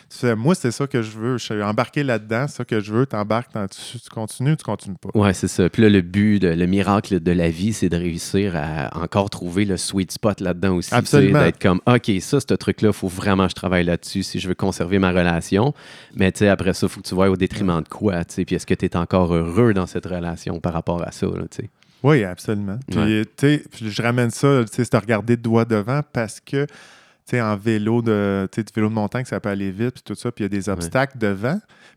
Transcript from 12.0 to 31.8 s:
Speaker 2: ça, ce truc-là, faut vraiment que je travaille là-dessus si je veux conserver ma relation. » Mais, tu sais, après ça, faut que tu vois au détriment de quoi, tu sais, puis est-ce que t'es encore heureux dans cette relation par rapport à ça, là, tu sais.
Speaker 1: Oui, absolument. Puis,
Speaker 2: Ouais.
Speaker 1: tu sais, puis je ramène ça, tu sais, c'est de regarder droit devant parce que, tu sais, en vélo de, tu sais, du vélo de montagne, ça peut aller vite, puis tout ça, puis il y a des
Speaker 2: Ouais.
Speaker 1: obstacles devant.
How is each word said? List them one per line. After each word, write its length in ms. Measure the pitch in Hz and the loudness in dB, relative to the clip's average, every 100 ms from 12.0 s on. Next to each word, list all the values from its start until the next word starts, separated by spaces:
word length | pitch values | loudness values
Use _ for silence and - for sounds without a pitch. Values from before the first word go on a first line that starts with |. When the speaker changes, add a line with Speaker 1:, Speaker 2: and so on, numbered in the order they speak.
| - 95 | 2 -2
Speaker 2:
ça, 200 | - 139 | 0 -2
ce 140 | - | 0
truc-là, 380 | 95 - - 107 | -2 0 0 0
faut 160 | - 95 | 0 -4
vraiment 360 | 90 95 95 | -4 0 2
que 60 | 92 | 2
je 40 | - | 0
travaille 280 | 95 90 | 0 2
là-dessus 380 | 87 85 - 98 | 2 -2 -2 -6
si 160 | 92 98 | -4 -6
je 100 | 95 | -4
veux 60 | |
conserver 440 | 90 98 - 87 98 | -2 -2 -2 0 2
ma 140 | 92 | 4
relation. » 600 | 90 87 85 - 95 131 - - - - - | 4 2 0 0 2 2 -2 -14 -20 -14 0
Mais, 140 | 95 | 0
tu 80 | - | 4
sais, 80 | 101 | 2
après 260 | 95 92 | 4 0
ça, 140 | 92 98 | 0 -2
faut 120 | - | -4
que 80 | - | -6
tu 60 | |
vois 160 | 90 95 | 2 2
au 60 | 90 | 2
détriment 440 | 95 - 95 85 | 0 0 0 0
de 60 | 78 | -2
quoi, 360 | - 101 87 | -4 -2 -2
tu 100 | 85 | -4
sais, 100 | - | -4
puis 120 | 87 87 | -2 -2
est-ce 100 | - | -2
que 80 | |
t'es 220 | 92 92 87 | -2 0 -2
encore 360 | 85 92 87 | 0 2 2
heureux 380 | 85 82 90 120 | 2 0 2 4
dans 140 | 98 87 | 2 -2
cette 180 | 90 85 | -6 -8
relation 520 | 90 85 85 - 85 | -6 -6 -8 -8 -4
par 120 | 87 | -4
rapport 280 | 82 85 87 - | -4 -4 -4 -6
à 60 | |
ça, 140 | - 92 | -4 -4
là, 180 | 90 85 | -4 -10
tu 120 | - | -10
sais. 80 | 110 _ _ - | -14 _ _ -2
Speaker 1:
Oui, 200 | 131 151 | 2 4
absolument. 560 | 95 90 - 104 101 113 135 | 2 -6 -6 -4 -4 -8 -4
Puis, 100 | - | -2
Speaker 2:
Ouais. 240 | 107 107 | 0 0
Speaker 1:
tu 60 | 110 - 139 | -2 0 2
sais, 160 | 147 - | 2 -2
puis 180 | - 110 | -10 -8
je 140 | 101 | -2
ramène 280 | 117 123 120 | 0 2 0
ça, 300 | - 139 135 | 2 2 4
tu 120 | 113 | 2
sais, 80 | - | -2
c'est 100 | 117 | 0
de 40 | 117 | 0
regarder 360 | 98 107 113 120 | 2 -2 2 0
droit 280 | 117 113 | 2 2
devant 360 | 117 107 101 143 143 | 2 0 0 -4 -4
parce 280 | 123 110 - | -6 -6 -8
que, 240 | - 139 | -6 -4
tu 80 | 147 - - - _ _ - | -4 -8 -20 -20 _ _ -4
sais, 140 | 127 | -2
en 160 | 110 104 | 0 -2
vélo 460 | 113 110 107 120 | 0 0 2 0
de, 460 | 117 104 101 98 95 | 2 0 2 0 -2
tu 60 | - | -4
sais, 80 | |
du 80 | 107 | -6
vélo 140 | - 107 | -2 0
de 40 | |
montagne, 300 | 110 104 123 | 0 -2 -4
ça 140 | 127 98 | -6 -6
peut 120 | 104 | -4
aller 200 | 98 98 | -4 -4
vite, 220 | 92 120 | -2 -4
puis 80 | - | -4
tout 120 | - 104 | -12 -8
ça, 160 | 120 | -8
puis 100 | - | -4
il 40 | 101 | -4
y 40 | |
a 80 | 101 | -4
des 60 | 95 | -4
Speaker 2:
Ouais. 40 | |
Speaker 1:
obstacles 420 | 95 85 127 135 123 | -4 -2 0 -2 -2
devant. 420 | 107 95 117 202 _ _ | -2 -2 -4 -4 _ _